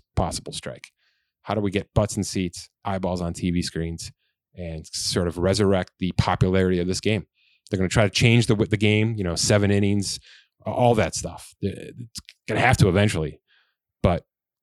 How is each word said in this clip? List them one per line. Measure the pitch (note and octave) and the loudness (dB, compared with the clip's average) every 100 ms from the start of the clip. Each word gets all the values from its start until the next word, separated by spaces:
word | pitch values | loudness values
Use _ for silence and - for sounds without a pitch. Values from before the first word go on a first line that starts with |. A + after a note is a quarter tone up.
| _ - | _ -4
possible | E2+ - - | -4 -6 -12
strike. | - - - - _ _ _ _ _ | -12 -12 -14 -20 _ _ _ _ _
How | - G#2+ | -6 -2
do | |
we | G2+ | -2
get | F#2+ - | -2 0
butts | - G#2 G#2+ | 0 0 -2
in | |
seats, | F#2 G2 F2+ - - _ | -4 -4 -4 -6 -20 _
eyeballs | G2+ F#2+ F#2 F2+ | -8 -4 -4 -4
on | E2+ | -4
T | F2+ F#2 | -4 -2
V | F2 | 0
screens, | F2 D#2+ E2 E2 - - _ _ _ - | -2 -4 -6 -8 -12 -18 _ _ _ -14
and | E2+ D#2+ - | -12 -12 -12
sort | - - - F2 | -8 -4 0 -2
of | E2+ | 0
resurrect | F#2 G2 G2 F#2+ F2+ - | 0 2 2 2 -2 -6
the | F2+ | -4
popularity | - - F2+ F#2 F#2+ F#2 F2+ | 0 0 2 2 2 2 0
of | F2 | -2
this | F#2 | -2
game? | G2+ G#2+ - _ _ _ - | -2 -2 -4 _ _ _ -6
They're | F#2+ | -2
gonna | F#2 | 0
try | A#2+ | 2
to | G2+ | 2
change | - A#2 A#2 A2+ | 4 4 6 4
the, | G#2+ | 2
the | - G#2 | 0 2
game, | G#2 G#2+ A2 A2 | 2 2 2 -2
you | |
know, | F2+ E2 | -4 -2
seven | - G#2 G2+ | 2 4 4
innings, | G2+ G2+ G#2 F#2 - - - _ _ - | 2 2 0 -4 -10 -16 -20 _ _ -6
all | - B2 A2 | 0 2 2
that | E2 - | 0 -2
stuff. | E2+ E2 - - | -8 -12 -20 -8
It's | G2 E2+ - - A#2+ - - - - | -6 -6 -14 -16 -16 -18 -20 -16 -8
gonna | G#2+ | 0
have | B2 B2 | 2 4
to | G2+ | 4
eventually. | F2+ G#2 F2 D#2 - _ _ _ _ _ _ | 4 2 0 -6 -10 _ _ _ _ _ _
But | G2 F2 - _ _ _ | -2 -2 -6 _ _ _